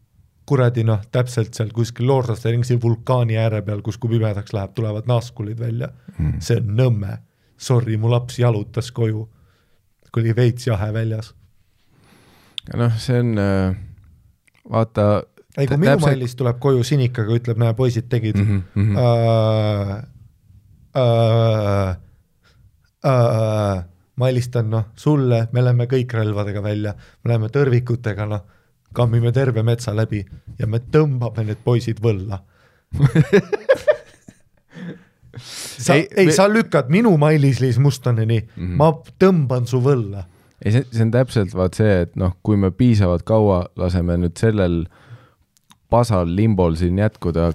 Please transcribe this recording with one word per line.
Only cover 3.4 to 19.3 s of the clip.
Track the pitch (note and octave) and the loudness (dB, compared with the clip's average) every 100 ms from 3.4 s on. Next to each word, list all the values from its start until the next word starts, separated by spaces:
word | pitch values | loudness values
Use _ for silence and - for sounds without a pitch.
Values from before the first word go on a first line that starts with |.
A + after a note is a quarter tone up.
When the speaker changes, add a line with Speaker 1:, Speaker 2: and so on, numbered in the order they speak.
| A2 G#2+ | 0 -2
Speaker 1:
peal, | G2 G#2 | -4 -6
kus | A2 - | -6 -6
kui | A#2 | -2
pimedaks | A#2 A2 G2+ G#2 | 0 0 -4 -6
läheb, | G#2+ G2 - | -8 -6 -6
tulevad | A2 G#2+ A2 | -6 -4 -2
Nazgulid | A#2+ A#2 - G#2 A2 | -2 -4 -8 -10 -8
välja. | A#2 A2+ B2+ - - - | -8 -6 -8 -12 -14 -6
Speaker 2:
Hmm. | D#2 D#2 | -4 -4
Speaker 1:
See | - A#2 | -2 -2
on | A2+ G#2 | 0 0
Nõmme. | B2+ G#2+ G2 A2 - _ _ _ | 0 0 -4 -10 -16 _ _ _
Sorry, | - B2 A#2 G#2+ | -2 0 0 -2
mu | A2+ | 0
laps | A#2+ B2 - | 0 -2 -2
jalutas | B2 G#2+ G2+ - A#2+ | 0 0 -4 -8 -8
koju, | - A2+ G#2+ A2 _ _ _ _ _ _ _ _ | -4 -4 -4 -8 _ _ _ _ _ _ _ _
kui | - | -2
oli | A2+ A2+ | 0 2
veits | B2 A#2+ B2+ | 2 0 -2
jahe | G#2+ G#2+ | -4 -2
väljas. | G#2+ A2+ A2 A2 - _ _ _ _ _ _ _ _ _ _ _ - - | -4 -4 -6 -10 -18 _ _ _ _ _ _ _ _ _ _ _ -18 -10
Speaker 2:
Ja | - | -2
noh, | A#2 A2+ | -2 -2
see | - B2 | -2 0
on, | A#2+ G#2+ | 0 0
äh, | G2 F#2+ F#2+ F#2+ - - - _ _ _ _ _ - | 0 0 0 -4 -8 -20 -20 _ _ _ _ _ -4
vaata, | A2+ A2+ - G#2 G#2 - _ _ - | -2 0 0 2 2 -2 _ _ -4
Speaker 1:
Ei, | C#3+ | -2
kui | |
Speaker 2:
tä-, | C#3 | 2
Speaker 1:
minu | F3 | 4
Speaker 2:
täpselt | C#3+ D3 | 4 2
Speaker 1:
Mailis | C3+ B2 - | 0 -2 -2
tuleb | B2 A#2+ | -2 0
koju | C#3 C3 | 2 2
sinikaga, | A#2 D3 A#2+ A#2+ G#2+ A#2+ | 2 0 0 -2 -2 -2
ütleb, | B2 A2+ | -2 0
„Näe, | A#2 | 0
poisid | A2 B2+ B2 - | 2 0 -2 -2
tegid.“ | A#2+ A2 G2+ | -2 0 0
Speaker 2:
Mhm, | G#2 G2+ F2+ - | 2 0 -2 -2
mhm. | G#2 G2+ | 0 2
Speaker 1:
Äh, | B2 A#2 A2+ | 2 2 2